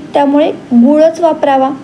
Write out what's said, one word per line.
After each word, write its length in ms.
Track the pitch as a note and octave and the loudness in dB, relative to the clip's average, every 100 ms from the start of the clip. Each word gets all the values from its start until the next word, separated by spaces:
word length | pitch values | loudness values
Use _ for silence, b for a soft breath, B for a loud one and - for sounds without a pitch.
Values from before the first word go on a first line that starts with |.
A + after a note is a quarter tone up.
| - | -4
त्यामुळे 380 | - C#4+ C#4+ E4 - - | -2 0 0 0 -4 -2
गूळच 460 | A#3+ B3 D4+ D#4+ E4 | 2 4 4 2 2
वापरावा. 480 | E4+ D#4 C#4 C4+ C4 C#4 | -2 0 0 0 -2 -4